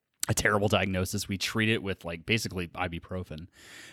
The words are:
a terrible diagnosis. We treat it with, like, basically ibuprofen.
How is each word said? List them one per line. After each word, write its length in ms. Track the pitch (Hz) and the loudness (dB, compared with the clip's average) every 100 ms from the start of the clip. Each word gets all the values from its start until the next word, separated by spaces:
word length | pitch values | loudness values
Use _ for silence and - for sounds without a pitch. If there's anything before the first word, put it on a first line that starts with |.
| _ _ - | _ _ 0
a 40 | 110 | 2
terrible 320 | 110 104 104 | 4 4 6
diagnosis. 600 | 101 98 92 95 104 - | 4 4 2 0 -2 -4
We 100 | 98 | -4
treat 320 | - 113 110 | -2 2 2
it 120 | 113 | 2
with, 240 | 95 92 85 | -2 -6 -8
like, 200 | 85 80 | -6 0
basically 400 | 110 98 92 85 | 0 0 -4 -6
ibuprofen. 800 | - 90 85 - 95 90 78 85 - - - - | -4 -6 -6 -8 -8 -8 -12 -14 -18 -20 -20 -20